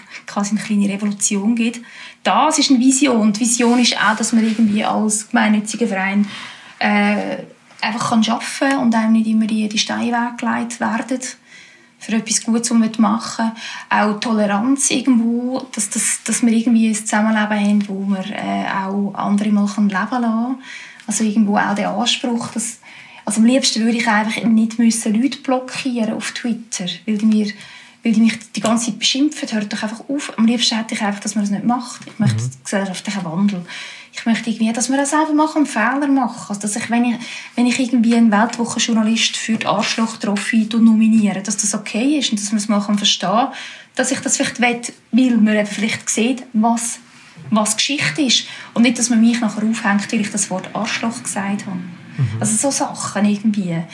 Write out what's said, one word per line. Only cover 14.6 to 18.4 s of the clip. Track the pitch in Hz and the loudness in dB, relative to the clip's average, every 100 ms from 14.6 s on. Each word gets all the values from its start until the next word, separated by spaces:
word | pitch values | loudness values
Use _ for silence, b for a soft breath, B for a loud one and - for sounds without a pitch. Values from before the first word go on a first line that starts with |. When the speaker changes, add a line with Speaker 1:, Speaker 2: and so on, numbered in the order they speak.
| 247 277 - | 0 0 0
Speaker 1:
irgendwo, | - 247 240 226 240 247 262 - | 0 2 4 2 0 -2 -6 -8
dass, | - - | -8 -6
dass, | 220 - - | -4 -2 -4
dass | - 220 | -4 0
wir | 233 | 2
irgendwie | 226 233 226 220 | 2 4 4 4
ein | 214 | 0
Zusammenleben | - 214 220 220 208 208 | -2 0 2 2 0 0
haben, | 202 208 202 | 2 2 0
wo | 190 196 | -4 -2
wir, | 190 196 | -2 -4
äh, | - | -8